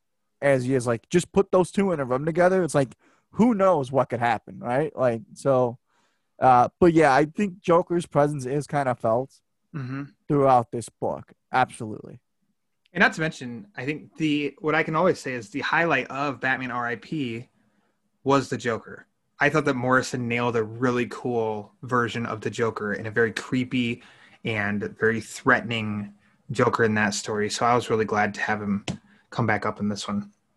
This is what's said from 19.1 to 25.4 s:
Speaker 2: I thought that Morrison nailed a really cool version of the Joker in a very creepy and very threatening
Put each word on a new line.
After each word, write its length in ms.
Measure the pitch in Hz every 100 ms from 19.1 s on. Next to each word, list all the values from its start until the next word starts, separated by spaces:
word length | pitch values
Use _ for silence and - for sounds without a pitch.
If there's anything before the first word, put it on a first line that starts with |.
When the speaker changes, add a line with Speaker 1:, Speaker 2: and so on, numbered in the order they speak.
| _ _ -
Speaker 2:
I 100 | 143
thought 160 | 151 147
that 100 | 131
Morrison 520 | 127 127 123 127 120
nailed 280 | 120 120 117
a 60 |
really 440 | 107 113 127 123 117
cool 640 | - 127 120 110 107 104 _
version 420 | 123 123 113 120 117
of 160 | 107
the 80 | 104
Joker 440 | 104 113 - 104
in 120 | 101 107
a 60 |
very 200 | 113 113
creepy 720 | - - 131 123 131 120 123 - - - _
and 400 | 120 107 101 104 107 -
very 220 | 113 113
threatening 920 | 104 -